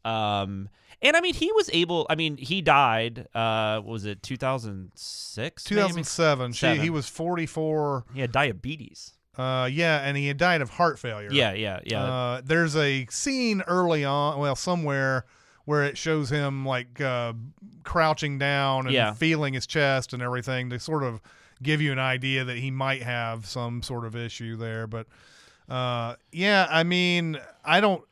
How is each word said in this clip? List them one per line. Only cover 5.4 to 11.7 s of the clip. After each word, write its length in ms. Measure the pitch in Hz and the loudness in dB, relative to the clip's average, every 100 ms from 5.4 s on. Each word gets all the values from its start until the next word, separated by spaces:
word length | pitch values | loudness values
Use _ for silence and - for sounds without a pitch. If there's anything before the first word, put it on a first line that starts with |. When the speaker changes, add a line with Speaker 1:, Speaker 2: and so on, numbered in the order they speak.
| 139 - - | -8 -8 0
Speaker 1:
maybe? 120 | 208 | 4
Speaker 2:
Two 60 | 196 | 4
thousand 180 | 170 156 | 2 -6
seven. 460 | - 160 139 123 | 2 4 4 -2
She, 80 | 117 | 0
Speaker 1:
Seven. 220 | 131 117 | 2 2
Speaker 2:
he 80 | 160 | 0
was 180 | 156 - | -2 -6
forty-four. 960 | - 170 175 165 160 156 156 147 135 - | -6 -4 -2 -4 -2 0 0 0 -2 -6
Speaker 1:
He 60 | 127 | -4
had 120 | 127 | 0
diabetes. 800 | 131 143 95 127 151 110 - - _ _ - | 2 2 -2 -8 -10 -14 -18 -20 _ _ -6
Speaker 2:
Uh, 320 | 131 131 127 | -2 0 -2
yeah, 280 | 143 170 151 | 2 2 2
and 180 | 139 139 | 0 0
he 120 | 143 | -2
had 80 | 143 | 2
died 240 | 180 165 | 2 2
of 80 | 131 | 0
heart 280 | - 170 139 | 2 2 2
failure. 300 | 127 107 101 | -6 -8 0
Speaker 1:
Yeah, 220 | 139 113 | 2 4
yeah, 280 | 98 107 | 2 -4